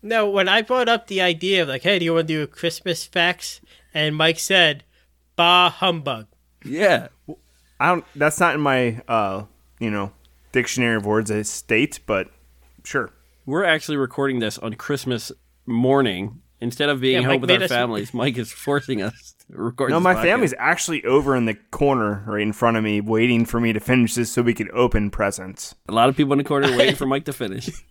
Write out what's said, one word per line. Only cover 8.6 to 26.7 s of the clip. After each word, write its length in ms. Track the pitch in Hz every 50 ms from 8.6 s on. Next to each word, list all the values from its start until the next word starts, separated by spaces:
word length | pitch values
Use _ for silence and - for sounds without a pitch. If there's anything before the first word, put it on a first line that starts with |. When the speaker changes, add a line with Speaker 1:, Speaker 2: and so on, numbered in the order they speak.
| 151
Speaker 3:
my, 400 | 143 131 127 127 120 110 120 - -
uh, 360 | 120 113 104 98 95 98 110 - _ _ _ _ _ _
you 120 | 117 110
know, 220 | 107 104 98 101 - _ _ _ _ _ _ _ -
dictionary 440 | 127 120 - - 123 123 120 113
of 80 | 110 101
words 260 | 104 107 110 110 104
as 200 | 107 107 104 -
state, 500 | - - - _ 113 110 135 151 - - _
but 220 | - 110 95 92 - _ _ _ _ _ _ _ _ _ _ _
sure. 280 | - - 143 113 - _ _ _ _ _ _ _
Speaker 2:
We're 200 | - 135 165 202
actually 340 | 175 160 156 - - 151 143
recording 400 | 135 123 - - 139 139 131 123
this 180 | 113 107 104 -
on 140 | - 113 107
Christmas 580 | - - - 147 135 - 131 123 113 - - - _ _ _ _ _ _
morning. 760 | - 120 117 123 127 135 139 135 117 92 87 95 104 113 - _ _ _ _ 117
Instead 260 | 120 120 - 147 143
of 120 | 143 131 123
being 140 | 131 131
Speaker 1:
Yeah, 40 | 127 127
Speaker 2:
home 60 | 131
Speaker 1:
Mike 120 | 139 135 123
Speaker 2:
with 60 | 135
Speaker 1:
made 100 | 180 190
Speaker 2:
our 60 | 190
Speaker 1:
us 60 | 170
Speaker 2:
families, 440 | 127 120 123 120 113 104 104 120 -
Mike 240 | 120 117 147 120 123
is 120 | 117 - -
forcing 500 | - - - 143 143 131 - 131 107 95
us 320 | 107 117 - - - _ _ _ _
to 60 | - -
record 320 | 101 120 120 - 139 131
Speaker 3:
No, 60 | 143 165
Speaker 2:
this 60 | 180
Speaker 3:
my 100 | 185 180
Speaker 2:
podcast. 80 | - -
Speaker 3:
family's 320 | 165 202 247 240 156 113 -
actually 460 | 120 143 170 175 - - 165 139 -
over 320 | 117 127 143 143 139 135
in 80 | 127 117
the 100 | 113 107 - _ _
corner 520 | - - 143 139 139 123 110 104 104 98 104
right 140 | 110 107 104 104
in 100 | 107 104
front 240 | - - 117 113 113
of 60 | 110
me 180 | 110 104 104 101
waiting 420 | 110 110 110 117 123 123 117 117
for 160 | 113 - 117
me 140 | 120 113 110
to 60 | 104
finish 340 | - - 123 127 120 110 -
this 180 | 120 120 113 -
so 80 | -
we 140 | 123 120 117
could 160 | - 110 95
open 400 | - 113 127 120 - 110 104 104
presents. 640 | - - 107 98 98 - 92 92 95 - - - - _ _ -
Speaker 2:
A 20 | 101
lot 160 | 113 117 131
of 80 | 131
people 160 | - 151 139 135
in 60 | 139
the 60 | 143
corner 300 | - 151 139 139 135